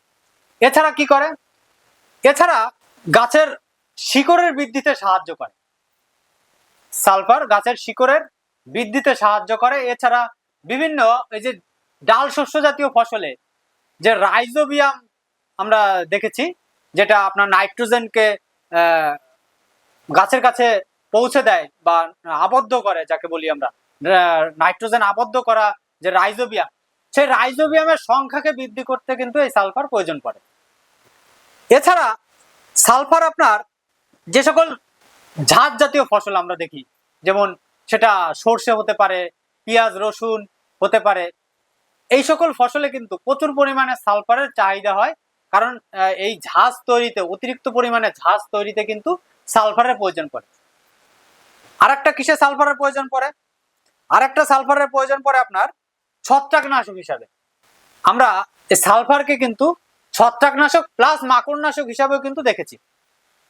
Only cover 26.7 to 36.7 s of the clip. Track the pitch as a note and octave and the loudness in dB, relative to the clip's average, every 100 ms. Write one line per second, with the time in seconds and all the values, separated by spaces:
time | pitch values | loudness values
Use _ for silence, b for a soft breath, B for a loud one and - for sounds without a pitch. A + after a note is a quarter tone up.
26.7 | _ _ _ _ - C#4 A#3+ B3+ C4 D#4 | _ _ _ _ 0 2 2 0 0 2
27.7 | D#4+ D#4+ D#4 - B3+ C4 C#4+ D4+ C4 B3+ | 2 2 0 0 -2 0 -4 -4 -6 -10
28.7 | G#3+ B3+ B3+ - B3 B3 C#4+ C4 G#3+ G3 | -10 -8 -8 -6 -6 -4 -2 0 0 -2
29.7 | B3+ C#4 A3 E3 D3 A#2 - _ _ _ | -4 -4 -4 -4 -6 -10 -14 _ _ _
30.7 | _ _ _ _ _ _ _ _ _ - | _ _ _ _ _ _ _ _ _ 2
31.7 | C4 D#4 F4+ B3+ A3 _ _ _ _ _ | 4 4 2 0 -4 _ _ _ _ _
32.7 | - - B3 C#4+ E4 E4 D#4+ C4+ G#3+ - | 0 2 2 4 2 2 2 2 2 -4
33.7 | _ _ _ _ _ - A#3 C#4+ D#4+ E4 | _ _ _ _ _ -2 0 2 2 0
34.7 | - _ _ _ _ _ - C3+ F#3+ C#4+ | -2 _ _ _ _ _ -6 2 4 4
35.7 | A#3 C#4+ C#4+ - G#3 G3+ F#3+ F3 E3+ E3 | 2 0 2 0 0 0 -4 -4 -8 -10